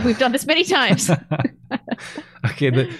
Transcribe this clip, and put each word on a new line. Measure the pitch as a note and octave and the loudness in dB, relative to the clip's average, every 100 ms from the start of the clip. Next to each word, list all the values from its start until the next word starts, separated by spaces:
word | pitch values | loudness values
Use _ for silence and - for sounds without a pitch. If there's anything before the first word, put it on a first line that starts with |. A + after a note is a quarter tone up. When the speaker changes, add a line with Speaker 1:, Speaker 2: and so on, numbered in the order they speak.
Speaker 1:
we've | A#3+ A3 | 0 2
done | B3+ | 0
this | C4+ C#4+ | 0 0
many | D#4+ F4+ | 0 2
times. | F4 A3+ F3 - - | 2 2 2 2 -2
Speaker 2:
<laughs> | - D3+ - - - - - - - - - - - | -2 -4 -4 -6 -10 -10 -6 -8 -8 -14 -16 -6 -4
Okay, | - C#3 | 0 2
the, | B2 C3 - | 2 0 -6